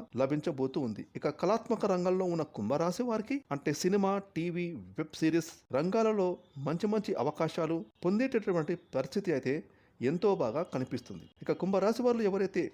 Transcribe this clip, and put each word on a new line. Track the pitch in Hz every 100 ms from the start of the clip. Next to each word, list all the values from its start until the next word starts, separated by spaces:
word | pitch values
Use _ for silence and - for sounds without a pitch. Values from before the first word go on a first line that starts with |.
| - 117
లభించబోతూ | 135 151 170 131 131 160 120
ఉంది. | 101 - -
ఇక | 151 -
కళాత్మక | 180 226 226 220 202
రంగంలో | 180 180 185 185
ఉన్న | 165 147 -
కుంభరాశి | 104 147 170 175 247
వారికి | 220 208 277 -
అంటే | 143 160 143
సినిమా, | 180 202 196 196 196
టీవీ, | 156 175 170 175 135 92 95
వెబ్ | 160 -
సిరీస్ | 160 165 160 - - 127
రంగాలలో | 175 226 220 214 180 - - 139 147
మంచి | 170 214
మంచి | 220 202 143
అవకాశాలు | 135 - 160 - 160 165 - _
పొందేటటువంటి | 175 208 269 233 202 175 151 175 - 131
పరిస్థితి | 135 - - 131
అయితే | 123 151 - _ _ -
ఎంతో | 120 175 208 180
బాగా | 120 139 180
కనిపిస్తుంది. | 131 127 123 - 87 - -
ఇక | - 151
కుంభరాశి | 180 190 196 226 240
వారు | 240 202
ఎవరైతే | 196 190 185 131